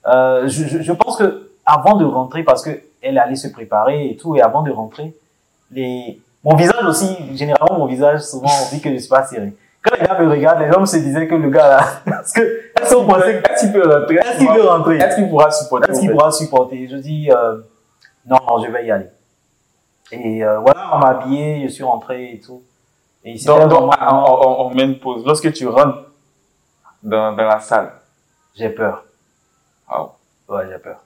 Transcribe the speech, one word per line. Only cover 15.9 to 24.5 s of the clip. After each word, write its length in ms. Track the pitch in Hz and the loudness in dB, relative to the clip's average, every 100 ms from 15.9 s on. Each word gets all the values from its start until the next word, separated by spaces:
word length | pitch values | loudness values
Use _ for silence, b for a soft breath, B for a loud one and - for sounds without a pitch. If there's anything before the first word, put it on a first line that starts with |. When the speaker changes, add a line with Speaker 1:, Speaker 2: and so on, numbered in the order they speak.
Speaker 1:
Est-ce 80 | 131 | 0
qu'il 100 | 196 | 0
Speaker 2:
en 20 | |
fait ? 60 | - | 2
Speaker 1:
pourra 140 | 156 | 2
supporter ? 560 | 151 156 135 127 131 127 | 0 -2 0 -2 -6 -12
Je 60 | 139 | -12
dis, 320 | 143 151 147 | -8 -6 0
euh, 260 | 123 117 110 - _ _ _ b _ 123 | 2 0 -4 -14 _ _ _ b _ 0
non, 100 | 131 - 113 | 0 2 -2
je 80 | 117 | -2
vais 140 | 120 | -8
y 60 | 113 | -4
aller. 160 | 101 95 _ _ _ _ _ _ _ _ _ _ | -4 -6 _ _ _ _ _ _ _ _ _ _
Et, 320 | 117 113 110 | -10 -8 -4
euh, 160 | 107 107 | -2 2
voilà, 300 | 120 139 - | 4 2 0
on 60 | - | 2
m'a 80 | 135 | 2
habillé, 520 | 127 127 139 151 147 | 0 -4 -4 -4 -6
je 40 | 135 | -8
suis 140 | - | -8
rentré 500 | 131 123 - 127 127 | -6 -6 -6 -12 -12
et 60 | 110 | -18
tout. 220 | - 123 _ _ _ _ _ _ | -20 -20 _ _ _ _ _ _
Et 140 | 117 113 | -20 -6
c'était 140 | 147 | 2
Speaker 2:
Donc, 180 | 151 156 | 4 6
donc, 100 | 160 127 | 4 2
Speaker 1:
vraiment 20 | - | 2
Speaker 2:
ah, 140 | 131 | 2
on, 340 | 135 139 127 | 2 4 4
on, 180 | 131 | 2